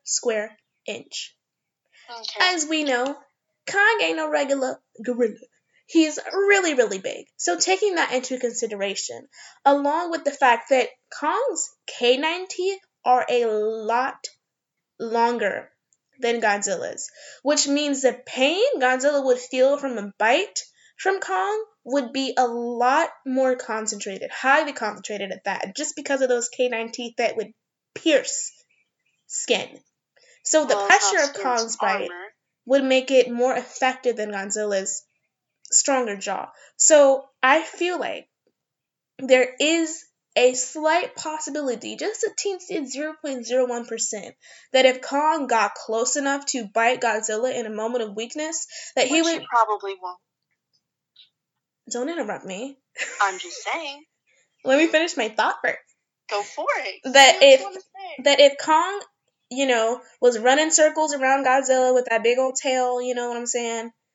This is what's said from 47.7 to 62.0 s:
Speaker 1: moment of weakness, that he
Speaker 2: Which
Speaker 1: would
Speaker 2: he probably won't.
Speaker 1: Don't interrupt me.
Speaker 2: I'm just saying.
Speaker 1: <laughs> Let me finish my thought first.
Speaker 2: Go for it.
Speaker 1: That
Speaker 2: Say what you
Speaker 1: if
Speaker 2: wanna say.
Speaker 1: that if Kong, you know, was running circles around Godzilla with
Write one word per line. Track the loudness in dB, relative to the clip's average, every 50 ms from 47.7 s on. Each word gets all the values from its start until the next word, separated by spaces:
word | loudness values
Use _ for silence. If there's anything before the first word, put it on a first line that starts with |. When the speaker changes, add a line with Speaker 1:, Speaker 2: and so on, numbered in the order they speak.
Speaker 1:
moment | -6 -6 -6 -4 -4 -4 -4
of | -6 -6
weakness, | -8 -10 -8 -8 -8 -6 -6 -6 -8 -8 -10 -14 -16 -14 -6 -2
that | 0 0 2
he | 2 2
Speaker 2:
Which | 2 2 0
Speaker 1:
would | -4
Speaker 2:
he | -4 -2
probably | 2 2 2 2 0 -4 -4 -8 -10 -8
won't. | -10 -12 -12 -14 _ _ _ _ _ _ _ _ _ _ _ _ _ _ _ _ _ _ _ _ -20 _ _ _ _ _ _ _ _ _ _ _ _ -10
Speaker 1:
Don't | -8 -6 -6 -6
interrupt | -6 -6 -6 -6 -8 -10 -10
me. | -12 -10 -10 -10 -12 -14 _ _ _ -12 -10 -10 -6 -2 0
Speaker 2:
I'm | 0 0 -2 -4
just | -10 -12 -14 -12
saying. | -8 -8 -8 -8 -8 -10 -14 -16 _ _ _ _ _ _ _
Speaker 1:
<laughs> | _ _ _ _ _ -2
Let | 2 4 4
me | 4 4
finish | 2 2 0 0 -2
my | -4 -4 -4
thought | -2 -2 0 0 -2 -2 -4
first. | -6 -6 -6 _ _ _ _ _ _ _ _ _ -6
Speaker 2:
Go | -6 -6
for | -6 -6 -8 -6 -4 -2 -2 -4
it. | -4 -8 -10 -10 -4 4
Speaker 1:
That | 8 10 10 10 8
Speaker 2:
Say | 8
what |
you | 8 8 8
Speaker 1:
if | 8
Speaker 2:
wanna | 6 0 -12 -14
say. | -18 _ -18 -14 -14 -12 -8 -2 2
Speaker 1:
that | 2 6 8
if | 6 6 6 2
Kong, | 0 2 2 2 2 0 -4 -8 -10 -14 _ _ _ _ _ _ _ -10
you | -4 -2 0
know, | 0 2 2 0 0 -2 -4 -8 _ _ 2
was | 2 2 2 4
running | 2 4 4 4 4 4
circles | 4 6 6 4 4 2 -2 0 0
around | 0 0 2 2 2 4
Godzilla | 4 4 4 4 2 2 4 4 4 4
with | 2